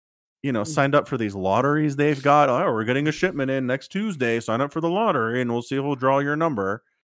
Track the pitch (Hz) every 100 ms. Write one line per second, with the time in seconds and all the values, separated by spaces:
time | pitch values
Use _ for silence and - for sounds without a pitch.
0 | _ _ _ _ 139 120 104 151 139 147
1 | 143 131 107 98 92 104 135 147 151 139
2 | 147 139 139 147 143 123 185 113 110 127
3 | 151 147 185 143 135 135 127 135 - 190
4 | 220 160 120 117 113 113 143 165 165 185
5 | 226 151 113 123 120 120 120 135 139 139
6 | 131 139 143 147 165 120 95 107 _ _